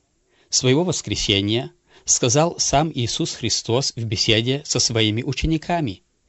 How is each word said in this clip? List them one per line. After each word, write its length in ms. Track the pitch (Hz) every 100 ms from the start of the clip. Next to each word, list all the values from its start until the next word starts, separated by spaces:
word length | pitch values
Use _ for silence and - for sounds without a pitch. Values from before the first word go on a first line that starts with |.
| _ _ _ _ _
своего 340 | - 127 135
воскресения 880 | 180 139 - 104 - 98 101 113 - - _ - -
сказал 520 | - 131 143 170 -
сам 340 | - 139 160
Иисус 420 | 139 117 - 165
Христос 600 | - 113 - - 120 139 -
в 80 | 113
беседе 580 | 107 - 110 117 139 -
со 140 | 165
своими 420 | - 113 110 107
учениками 800 | 135 123 151 160 - 175 135 92 _ _